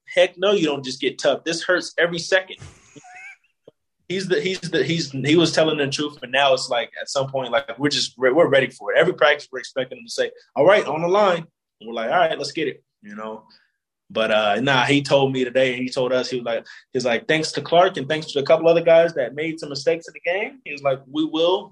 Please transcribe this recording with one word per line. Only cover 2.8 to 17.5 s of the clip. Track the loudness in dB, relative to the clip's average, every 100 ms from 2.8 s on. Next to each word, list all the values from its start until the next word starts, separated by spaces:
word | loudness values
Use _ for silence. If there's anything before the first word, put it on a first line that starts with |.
| _ -20 -20 -20 -20 -20 _ _ -20 _ _ _ _
He's | -8 -2
the, | -2
he's | -2 -6
the, | -4 -2
he's, | 0 -2 -4
he | -4 2 4
was | 4
telling | 2 0 0
the | -4
truth, | -4 -6 -8
but | -4
now | 2 4 2
it's | 0
like, | -4 -4 -10
at | -6
some | -4 -4
point, | -4 -2
like, | -2 -2 -2
we're | -2
just, | -2 -4 0
we're, | 2
we're | 4 4
ready | 4 2
for | -4 -2
it. | 2
Every | 2
practice, | 4 2 2 -4
we're | -12
expecting | -8 -8 -8 -10
him | -12
to |
say, | -4 -4 -6 _ 2
"All | 4
right, | 4 2
on | -2
the | 0
line." | 2 4 2 -4 _ _ _
And | -12
we're | -8
like, | -2
"All | 0
right, | 0 -2
let's | -8
get | -6 -6
it," | -6 _ _
you | -20 -14
know? | -12 -14 -18 _ _ _ _ _ _
But, | -4 0
uh, | 2 2 0
nah, | 2 2 2
he | 0
told | 4 2 2
me | 0
today, | 0 2 0 0
and |
he | -4
told | -2 0
us, | -2 -2
he | -6
was | -4
like, | -6 -8 -20 _
he's | -4 -2
like, | -2 0
"Thanks | -2 -2